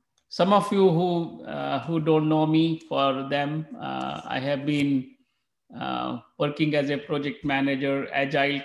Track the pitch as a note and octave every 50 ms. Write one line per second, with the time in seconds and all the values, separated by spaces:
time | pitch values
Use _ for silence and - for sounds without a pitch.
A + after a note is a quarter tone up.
0 | _ _ _ _ _ _ - - F3 G3 G#3 G3 G3+ - G3+ G3 F#3+ F#3 D#3+ E3+
1 | F3+ F3+ F3 E3+ E3+ - - - - - D3 C#3+ C#3 C#3 C#3 B2+ - D#3+ E3 E3
2 | D3+ D#3+ D#3 D#3 D3+ D#3 D#3 D#3 D#3 D#3 D#3 D#3+ E3 E3 D#3+ D#3+ - - C#3+ C#3
3 | C#3 C#3 C3 C3 C3+ C3+ C#3+ C#3+ C#3+ D3 D3+ D#3 D#3 - B3+ - - C3+ C3 C3
4 | - - - - - - - C3 C3 C#3+ C#3+ C3+ C#3 D3+ D3 C#3+ C#3+ C#3+ C#3 C3
5 | B2+ - - _ _ _ _ _ _ _ _ _ _ _ - B2 C3 C3 B2+ B2
6 | B2 B2+ B2 A#2+ - _ _ - D3+ C#3+ C#3+ - D#3 D3+ D3+ D3 C3+ C#3+ D3 C#3
7 | - - D3+ C#3+ C#3 C#3+ B2 - - C#3+ C3+ C#3 C#3 C#3 C#3 C3 C#3+ C#3 C#3 C#3
8 | - - - C#3 C#3 C#3 D3 C#3 C#3 C#3+ C#3+ C#3